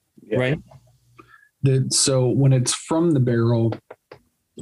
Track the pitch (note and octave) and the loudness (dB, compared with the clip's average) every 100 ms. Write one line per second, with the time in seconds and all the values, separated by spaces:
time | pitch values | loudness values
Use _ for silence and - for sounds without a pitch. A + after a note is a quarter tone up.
0 | _ _ - G#2+ B2+ D#3 - - _ _ | _ _ -6 -2 -2 -4 -8 -20 _ _
1 | _ - - - _ _ C#3 C3 C3 - | _ -20 -20 -20 _ _ 0 0 0 -2
2 | - C3 B2+ A2+ C3+ C3 B2 - - D#3+ | 0 0 0 2 2 2 0 -6 -4 0
3 | E3+ C#3+ B2 A#2 A#2 A#2 A2+ - _ - | 2 2 0 0 0 0 0 -4 _ -20
4 | _ - _ _ _ - | _ -20 _ _ _ -20